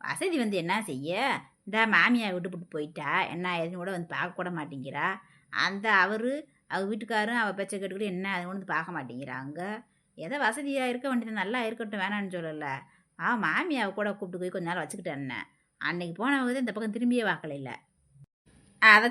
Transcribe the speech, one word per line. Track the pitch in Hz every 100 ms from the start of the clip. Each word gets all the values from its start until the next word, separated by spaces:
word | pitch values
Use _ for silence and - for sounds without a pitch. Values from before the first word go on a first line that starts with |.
வசதி | 131 139 370 320
வந்து | 214 190
என்ன | 165 208
செய்ய? | 208 131 147 190 269 170 - _
இந்த | - 214 226
மாமியா | 180 196 240 214
விட்டுப்புட்டு | 180 180 175 170
போயிட்டா, | 156 151 165 143 175 -
என்ன | 165 180 170
ஏதுன்னு | 165 180
கூட | 180
வந்து | 180 170
பார்க்க | 135 180 185
கூட | 180
மாட்டேங்கிறா. | 170 139 139 135 143 175 196 - - -
அந்த | - 170 196 220 196
அவரு, | 185 220 247 285 311 _ -
அவ | 175
வீட்டுக்காரும் | 196 220 233 220 214 240
அவ | 214
பேச்சை | 185 - 202
கேட்டுக்கிட்டு | 190 190 208
என்ன | 180 196
ஏதுன்னு | 185 175
வந்து | 196 185
பார்க்க | 160 165 165
மாட்டேங்கிறாங்க. | 123 123 131 131 135 156 190 214 - _ _ -
ஏதோ | 160 285
வசதியா | 220 254 285 277 254
இருக்க | 247 269
வேண்டியது, | 247 226 220
நல்லா | 190 254
இருக்கட்டும், | 220 226 214 208
வேணான்னு | 190 208 190 175
சொல்லல. | 160 151 143 135 - _ _ -
அவ | 196 240
மாமியாவை | 165 196 339 269 202
கூட | 214 208
கூப்பிட்டு | 202 185 180
போய் | 180 185
கொஞ்ச | 170
நாள் | 180
வச்சுக்கிட்டேன். | 151 196 175 139 135 113 - _ _ -
அன்னைக்கு | 147 175 175 165
போனவங்க | 247 277 247
தான் | 262 240
இந்த | 214
பக்கம் | 220 220
திரும்பியே | 240 247 208
பார்க்கல. | 156 156 143
இல்ல, | 127 113 _ _ _ - - _ _ - - -
அதை | 220 214 240